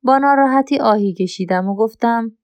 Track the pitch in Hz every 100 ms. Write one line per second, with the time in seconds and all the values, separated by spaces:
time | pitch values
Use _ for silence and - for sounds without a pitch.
0 | 254 269 277 277 269 269 269 277 233 214
1 | 202 180 180 - 180 185 190 196 220 -
2 | 233 233 226 214